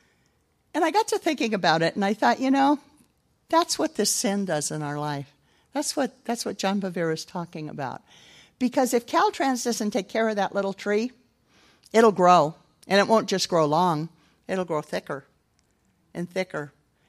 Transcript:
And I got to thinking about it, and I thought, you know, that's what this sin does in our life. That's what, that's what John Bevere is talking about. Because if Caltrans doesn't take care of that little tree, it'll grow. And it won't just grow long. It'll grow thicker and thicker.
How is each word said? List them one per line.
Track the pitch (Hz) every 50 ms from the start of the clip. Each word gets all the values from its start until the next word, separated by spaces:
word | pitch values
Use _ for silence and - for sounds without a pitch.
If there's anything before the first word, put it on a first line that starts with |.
| _ _ _ _ _ _ _ _ _ _ _ _ _ _ -
And | 294 349
I | 320
got | 311 415 440 -
to | 440 381
thinking | - 339 302 - 302 233 220
about | 196 170 170 156 165
it, | 160 165 -
and | - 196
I | 196
thought, | 214 - 294 240 233 -
you | 262 262
know, | 269 277 277 277 294 277 - _ _ _ _ _ _ _ _ _ _ _ _ -
that's | 330 320 339 - - -
what | 311 311 -
this | - 202 -
sin | - - - 208 196 202 196
does | 185 160 151 143 -
in | 156 156
our | 151 147 147 147
life. | 147 151 147 143 139 - _ _ _ _ _ _ _ _ -
That's | 277 294 - -
what, | 302 262 - - _ -
that's | - 233 233 -
what | 220 202
John | - - 190 196 208
Bevere | 196 185 170 185 165 160
is | 160 160 -
talking | - - 180 170 165 - 165 151 151
about. | - 147 139 123 127 - _ _ - - - - - - - _ _ -
Because | 254 240 - 285 262 240 262
if | 233 233
Caltrans | - - 330 370 427 392 - 311 269 262 240 -
doesn't | 240 226 - 220 208
take | - 226 190 -
care | - 220 226 220
of | 220
that | 202 190 180 -
little | 202 196 196
tree, | 190 - - 202 208 208 233 247 - _ _ _ _ _ _ _ _ _ _ _ _ _ _ _
it'll | - 220 233 220
grow. | 185 185 180 175 180 175 147 151 165 - _ _ _ _ _ -
And | 190 202
it | 202
won't | - 220 220 - 196
just | 202 180 - -
grow | 180 165 156
long. | 147 151 165 185 180 160 147 160 160 _ _ _ _ _ _ _ -
It'll | 185 190 180
grow | 170 165 151
thicker | 147 - - 180 - - 147 139 - _ _ _ _ _ _ _ _ _ _ _ _ _ _ _ _ _
and | - 170 175 175
thicker. | - 185 185 - - 151 147 143 - _ _ _ _ _ _